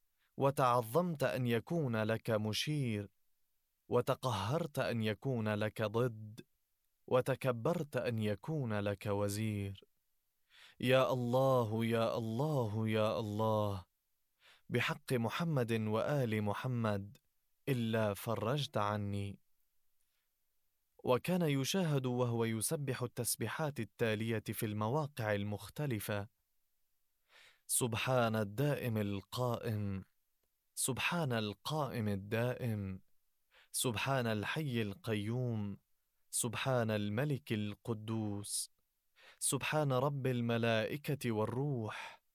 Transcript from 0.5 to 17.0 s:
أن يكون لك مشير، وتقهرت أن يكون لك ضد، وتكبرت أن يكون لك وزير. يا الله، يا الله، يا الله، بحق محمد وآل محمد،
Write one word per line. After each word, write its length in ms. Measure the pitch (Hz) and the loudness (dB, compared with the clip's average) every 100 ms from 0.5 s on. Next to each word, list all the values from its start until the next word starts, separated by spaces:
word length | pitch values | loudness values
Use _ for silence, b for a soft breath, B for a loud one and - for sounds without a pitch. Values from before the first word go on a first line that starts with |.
| 143 127 123 110 143 180 147 | 4 4 4 4 0 0 0
أن 240 | 131 123 123 | 0 2 2
يكون 560 | 117 - 170 127 110 | 2 0 0 0 0
لك 260 | 107 113 - | 2 0 2
مشير، 800 | 107 107 104 - 151 123 104 101 _ _ _ _ _ _ _ - | 0 2 -2 -2 0 0 -2 -4 _ _ _ _ _ _ _ 0
وتقهرت 920 | 117 131 127 131 101 101 160 160 - | 0 2 0 0 0 0 -2 -2 -2
أن 240 | 113 117 | 0 0
يكون 500 | 110 104 135 120 107 | 0 0 -2 0 0
لك 280 | 104 107 - | 0 -2 -2
ضد، 600 | 107 113 123 107 107 110 - _ _ _ _ _ - | 0 2 0 -2 -14 -16 -20 _ _ _ _ _ 2
وتكبرت 880 | 127 131 123 131 117 151 175 147 127 | 2 2 0 0 0 0 0 -2 -2
أن 240 | - 113 | -2 0
يكون 580 | 107 101 - 156 120 107 | 0 -2 -2 -2 0 0
لك 260 | 101 101 107 | 0 -2 -2
وزير. 800 | 101 104 104 110 104 98 98 - _ _ _ _ _ B B B B | 0 0 0 -2 -2 -4 -8 -18 _ _ _ _ _ B B B B
يا 340 | 123 131 131 | 4 4 4
الله، 720 | 127 120 127 135 127 110 110 113 | 2 2 4 4 4 2 0 2
يا 320 | 113 113 120 | 2 2 0
الله، 720 | 110 113 156 143 110 110 110 | -2 -2 0 0 0 0 0
يا 300 | 110 107 82 | 2 2 0
الله، 680 | 107 104 110 107 104 98 - _ _ _ _ _ B B B | -2 0 2 2 0 -2 -10 _ _ _ _ _ B B B
بحق 440 | 120 135 160 - | -2 0 -4 -2
محمد 580 | 127 113 - 170 143 113 | 0 0 0 0 2 2
وآل 680 | 113 107 107 - 147 117 107 | 2 2 2 2 2 2 2
محمد، 760 | 104 98 131 120 110 101 | 0 0 -2 0 2 0